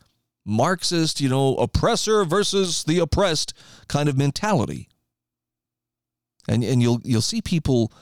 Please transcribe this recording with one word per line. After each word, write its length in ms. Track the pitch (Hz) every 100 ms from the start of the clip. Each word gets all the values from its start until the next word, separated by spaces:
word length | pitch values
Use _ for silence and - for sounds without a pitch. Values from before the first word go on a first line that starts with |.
| _ _ _ _
Marxist, 760 | - 107 147 185 - 175 160 -
you 80 | 135
know, 260 | 131 135
oppressor 720 | 127 - - 185 240 - 220
versus 580 | 180 185 202 196 190 160
the 160 | - 170
oppressed 560 | 170 - 196 156 - - - - -
kind 220 | 143 147
of 100 | 135
mentality. 680 | 143 - 208 185 95 67 - _ _ _ _ _ _ _ _ _ _ _ _ _ _ _ -
And, 160 | 113
and 180 | 113 127
you'll, 180 | 120 117
you'll 160 | - 113
see 200 | - 233
people, 520 | - 170 147 127 110 -